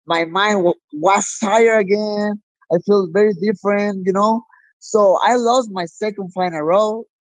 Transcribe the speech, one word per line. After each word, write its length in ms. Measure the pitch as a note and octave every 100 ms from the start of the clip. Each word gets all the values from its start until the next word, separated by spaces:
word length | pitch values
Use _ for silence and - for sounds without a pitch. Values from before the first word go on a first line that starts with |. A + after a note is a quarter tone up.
| D#3
My 180 | E3
mind 340 | E3 F#3 G#3 G3+
w-, 160 | F3 E3 _
was 440 | D3+ E3+ G3+ - -
tired 380 | G3+ A3 A3+ A3
again. 600 | F#3+ G#3 G#3+ G#3 G#3 G#3 _ _ -
I 60 | E3+ G3
feel 220 | G3+ F3+
very 220 | F#3 G#3+
different, 720 | E3+ G3+ G#3 G3 G3+ G#3 F#3+ F#3
you 60 |
know. 300 | F#3+ G#3+ A#3 - _ _ _
So 400 | - G#3+ G3+ F3
I 140 | G#3+ B3
lost 340 | A#3 B3+ A3+
my 140 | F#3
second 480 | E3+ - G#3+ G#3 F#3
fight 160 | F#3 F3+
in 60 |
a 100 | E3
row. 400 | D3+ F#3+ G#3+ A3+ - _ _